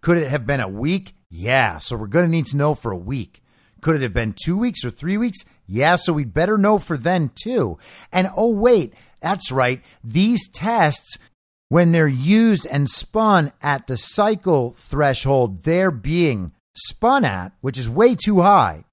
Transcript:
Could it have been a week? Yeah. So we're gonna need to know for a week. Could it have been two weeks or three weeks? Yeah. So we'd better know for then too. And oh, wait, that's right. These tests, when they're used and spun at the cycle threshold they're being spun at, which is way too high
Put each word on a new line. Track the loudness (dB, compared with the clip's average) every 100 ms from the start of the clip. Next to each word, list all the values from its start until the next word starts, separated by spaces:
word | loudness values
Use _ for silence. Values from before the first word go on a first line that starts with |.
Could | 2 0
it | 0
have | -4 -2
been | -4
a | -4
week? | -6 -4 -4 -6 -20 _
Yeah. | -10 0 2 2 -2
So | -8 -8
we're | -2
gonna | 0 2
need | 0 -2
to | -2
know | -2
for | -2 -6
a | -8
week. | -8 -8 -8 _ _ _ _ _
Could | -2 -2
it |
have | 0
been | -2 -4 -4
two | -4 -2
weeks | -2 -4
or | -8
three | -8 -6 -2
weeks? | -2 -6 -12 _ -8
Yeah. | 0 2 2
So | 0
we'd | -2 -2
better | -2 0 2
know | 2 2
for | -2 -4
then | 0 0 -2
too. | -6 -4 -2 -2 -6 -16 -20 -6
And | -2 -2 0
oh, | 0
wait, | 2 4 4 2 -10 _ _
that's | -6 -2 -2
right. | 0 0 -2 _ _
These | -4 0 2 2 -2
tests, | -4 -2 2 2 0 -4 -10 _ _ _ _ _
when | 2 4
they're | 4 2
used | 0 2 4 4 2 -2
and | -2 0
spun | -2 -2 0 2 2 2 _
at | -4 -4 -4
the | -6
cycle | -4 0 0 0 0 0 0 -8
threshold | -10 -2 0 0 0 2 0 -2
they're | -2 0 0
being | -2 -4 0 0 0 -6 _ _
spun | -6 -6 0 0 2
at, | 0 -2 -10 _
which | -8 -6
is | -6
way | 4 4
too | 4 2 4
high | 6 6 4 -2 -18